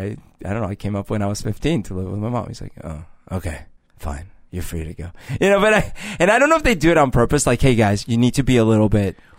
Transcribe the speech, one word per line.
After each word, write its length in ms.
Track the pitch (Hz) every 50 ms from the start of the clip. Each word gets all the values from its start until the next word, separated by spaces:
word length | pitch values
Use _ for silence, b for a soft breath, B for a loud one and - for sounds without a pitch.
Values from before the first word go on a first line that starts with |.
| 95 104 117 143 - _ _ - -
I, 40 | 92
I 40 |
don't 100 | 101 117
know. 60 | 110 92
I 60 | 101
came 220 | - - 101 104
up 120 | 98 101 -
when 120 | 110 104
I 40 | 101
was 140 | 101 104 -
fifteen 420 | - 120 101 - - 143 170 120 92
to 100 | - 95
live 160 | 92 95 95
with 100 | 98 104
my 80 | 107 117
mom." 200 | 120 117 - -
He's 120 | - -
like, 100 | 95 - - - -
"Oh, 200 | 80 80 76 82 - - - _ -
okay, 300 | 92 90 - 85 76 71 - - - _ _ _ _ -
fine. 280 | - 73 71 76 90 98 - - - _
You're 120 | - 90
free 200 | 80 - 85 82 78
to 100 | 78 90
go." 160 | - 85 85 B B B B 135 B
You 80 | - 196
know, 100 | 202 196
but 140 | 202 214 214
I, 180 | 196 - - B B 196 208 196 -
and 120 | 165 196
I 80 | 220 254
don't 100 | 285 302
know 80 | 330
if 60 | 311
they 120 | - 254 226
do 160 | 147 139 165
it 60 | 170
on 140 | 160 143 127
purpose. 360 | 113 123 120 - 143 143 -
Like, 140 | 135 123 -
"Hey 140 | - 135 123
guys, 340 | 110 110 101 104 101 - -
you 80 | 117
need 160 | 117 123 123 -
to 80 | 147
be 140 | 127 120 127
a 80 | 120 113
little 240 | 110 113 107 107 101
bit," 260 | 110 107 101 92 - b b b b